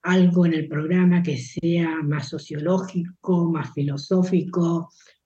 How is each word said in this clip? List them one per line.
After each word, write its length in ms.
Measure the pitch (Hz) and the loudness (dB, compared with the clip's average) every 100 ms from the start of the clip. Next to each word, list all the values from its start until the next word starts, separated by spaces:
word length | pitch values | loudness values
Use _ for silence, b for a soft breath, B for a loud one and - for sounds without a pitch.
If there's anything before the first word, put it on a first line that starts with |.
algo 460 | 175 185 180 180 170 | 0 4 4 4 4
en 80 | 156 | 2
el 120 | 147 | -2
programa 540 | 147 160 180 180 175 | -4 0 2 4 4
que 160 | 175 127 | 2 -4
sea 640 | - - 170 170 165 160 | -8 -4 -2 0 0 -2
más 280 | 147 147 - | -2 -4 -4
sociológico, 1200 | 151 - 147 160 190 - 175 170 - - 175 165 | -10 -10 -4 0 0 -2 -6 -6 -6 -2 0 2
más 200 | 160 123 | -2 -4
filosófico, 1160 | 143 143 139 - 185 180 180 - 175 170 165 170 b b b | -4 -4 -4 0 0 2 0 0 0 0 0 -4 b b b